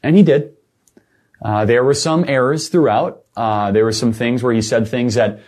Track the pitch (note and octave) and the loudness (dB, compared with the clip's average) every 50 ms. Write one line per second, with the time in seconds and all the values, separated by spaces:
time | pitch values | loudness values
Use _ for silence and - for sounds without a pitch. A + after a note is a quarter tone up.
0 | - C#3 D#3+ G3 G#3 D3+ - D3 D3 - - _ _ _ _ _ _ _ _ _ | -2 2 4 4 6 6 4 2 0 -4 -12 _ _ _ _ _ _ _ _ _
1 | _ _ _ _ _ _ _ - - A2 G#2+ G#2 A2 G#2 A#2 A#2+ B2+ C3+ C#3 C#3 | _ _ _ _ _ _ _ -12 -8 -4 -2 -2 0 2 2 2 2 2 0 0
2 | - E3 D#3+ E3 F3+ - C#3 C3 B2 C3 D3+ D#3+ D#3 - - F3 D#3 A#2+ G#2 A#2 | -2 -2 -2 -2 -2 0 0 0 0 0 -2 -4 -4 -2 0 2 2 2 2 0
3 | D#3 F#3+ - - _ _ - - A#2 A2 G#2+ G#2 G#2 G2+ G2 G#2+ A2 A2+ A2 - | -2 -4 -6 -12 _ _ -10 -6 -4 -2 -2 -2 -2 0 2 2 2 2 0 -2
4 | - A#2 A2+ A2+ B2 A#2+ A#2+ B2+ A#2 B2+ A#2 A2+ G#2+ - C3 A2+ A2 G#2+ - B2 | -2 -2 -2 -2 -2 -2 -2 -2 -2 0 0 0 -2 0 0 -2 -2 -2 -4 -4
5 | A#2+ B2 G#2 A#2+ A2+ G#2 G2+ - - | -2 -2 0 0 0 -2 -2 -6 -14